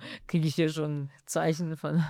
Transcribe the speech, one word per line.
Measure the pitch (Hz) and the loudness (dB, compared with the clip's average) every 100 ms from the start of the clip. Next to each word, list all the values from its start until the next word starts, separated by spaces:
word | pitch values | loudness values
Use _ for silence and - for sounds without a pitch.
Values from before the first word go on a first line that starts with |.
| - - - | -4 -14 -2
Krieg | 170 160 | 0 2
ich | 143 | 2
hier | 160 | 2
schon | 156 151 147 | 2 -2 -2
ein | 139 - - | -6 -10 -6
Zeichen | 165 160 160 170 160 | 0 2 2 -2 -4
von, | 147 156 156 | 0 2 4